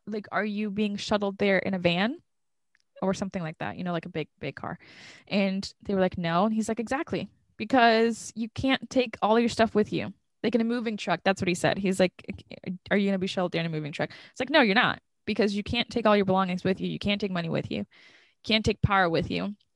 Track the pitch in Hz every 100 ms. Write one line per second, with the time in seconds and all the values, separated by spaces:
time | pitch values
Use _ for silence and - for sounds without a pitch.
0 | - 214 - 180 214 202 214 196 208 202
1 | - 208 196 196 202 190 - 190 175 175
2 | 220 339 _ _ _ _ _ _ _ -
3 | 190 190 196 190 156 - 208 - 180 170
4 | 175 160 147 _ 143 - - 175 - -
5 | - - - 202 196 190 - - - 190
6 | 185 - 170 170 214 220 214 226 226 269
7 | 330 180 - _ _ - 220 262 233 226
8 | 233 220 - 220 226 - 269 262 233 262
9 | 247 - 202 226 233 - 226 214 208 165
10 | 107 - _ _ 220 240 226 240 226 208
11 | - 180 196 196 185 175 156 - 196 190
12 | 185 - - - - - - 180 - 202
13 | 196 196 190 196 180 170 165 156 151 -
14 | 156 - - - 254 311 233 214 185 -
15 | _ _ - 214 208 202 - 240 - 240
16 | 214 208 190 190 185 180 185 190 180 156
17 | 202 202 202 180 165 143 - 202 202 _
18 | - _ _ _ - 220 220 208 - 196
19 | 175 165 170 175 196 208 _